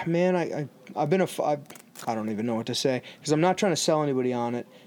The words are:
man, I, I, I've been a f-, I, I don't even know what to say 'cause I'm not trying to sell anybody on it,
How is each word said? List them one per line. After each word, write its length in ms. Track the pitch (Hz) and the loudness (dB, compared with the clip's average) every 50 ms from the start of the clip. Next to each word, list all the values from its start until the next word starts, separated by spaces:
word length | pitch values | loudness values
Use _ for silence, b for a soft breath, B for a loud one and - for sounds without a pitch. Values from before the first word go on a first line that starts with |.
| - | -4
man, 300 | 165 165 170 180 185 180 | 0 2 2 4 4 2
I, 60 | 175 160 | 2 0
I, 260 | - 82 139 147 123 - - - - - | -2 -4 -6 -6 -8 -10 -18 -20 -12 -4
I've 160 | - 151 151 | -2 0 2
been 120 | 180 190 180 | 4 2 2
a 20 | |
f-, 160 | - - - | 0 0 -2
I, 180 | - - 151 139 135 - - - - - - - - | 0 0 0 -2 -4 -12 -20 -20 -20 -20 -18 -10 -4
I 80 | 123 113 | -4 -2
don't 160 | 110 107 110 | -2 -2 -4
even 160 | 110 101 113 | -4 -2 -2
know 80 | 120 117 | -2 -2
what 120 | 110 113 | -2 -2
to 80 | - 120 | -2 -4
say 280 | - - 139 127 123 B B B B | 0 0 0 0 0 B B B B
'cause 120 | B 143 156 | B 0 2
I'm 80 | 156 | 4
not 180 | 165 185 185 - | 4 4 4 2
trying 140 | 220 196 160 | 2 0 0
to 40 | |
sell 260 | - - - 160 151 151 | 0 2 2 2 2 2
anybody 300 | 143 135 127 123 123 123 | 2 2 2 2 0 0
on 220 | 120 120 120 120 | 0 -2 -2 -2
it, 120 | 120 - B B B B | -4 -6 B B B B